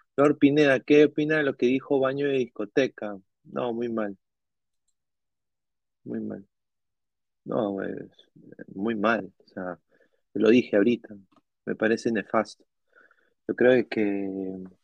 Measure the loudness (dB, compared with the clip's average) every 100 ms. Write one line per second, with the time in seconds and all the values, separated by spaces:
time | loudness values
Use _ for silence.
0 | _ 0 2 4 4 4 4 2 4 6
1 | 6 2 -2 0 -2 0 0 0 -2 -2
2 | 0 -2 -2 -2 -4 -6 -4 -2 -2 -4
3 | -12 -12 -18 _ -14 -8 -6 -6 -6 -4
4 | -6 -8 _ _ _ _ _ _ _ _
5 | _ _ _ _ _ _ _ _ _ _
6 | -12 -10 -10 -12 -16 _ _ _ _ _
7 | _ _ _ _ -8 -4 -4 -6 -8 -10
8 | -14 _ _ _ -20 -20 -18 -8 -6 -2
9 | -2 -2 -4 -16 _ -12 -12 -12 _ _
10 | _ _ _ 0 4 4 4 2 2 0
11 | -4 -20 -20 _ _ _ -10 -4 0 0
12 | -2 -4 -2 -4 -4 -8 _ _ _ _
13 | _ _ _ _ -10 2 4 4 2 -2
14 | -2 -2 -6 -8 -8 -10 -14 -20